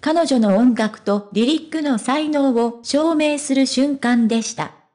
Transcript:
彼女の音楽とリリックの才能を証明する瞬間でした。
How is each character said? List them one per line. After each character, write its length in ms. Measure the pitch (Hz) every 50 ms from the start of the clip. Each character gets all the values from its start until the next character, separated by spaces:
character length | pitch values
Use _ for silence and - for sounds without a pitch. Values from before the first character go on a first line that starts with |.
彼 260 | - 294 311 339 330
女 120 | - 269 247
の 200 | 220 202 190 202
音 160 | 247 254 226
楽 260 | 240 214 214 214 -
と 300 | - 214 202 208 202 -
リ 140 | - 208 233
リ 220 | 247 320 311 320 -
ッ 20 |
ク 100 | - 320
の 160 | 294 294 262 214
才 300 | - - 262 302 311 302
能 220 | 302 285 277 269
を 300 | 240 233 233 233 233 -
証 320 | - - - 285 311 330 330
明 240 | 302 302 302 294 285
す 160 | 294 - 269
る 120 | 269 269
瞬 300 | 262 - 247 269 294 285
間 320 | 277 - 240 247 233 233 214
で 140 | 226 226
し 120 | 220 - -
た。 180 | - 156 135 - _ _ _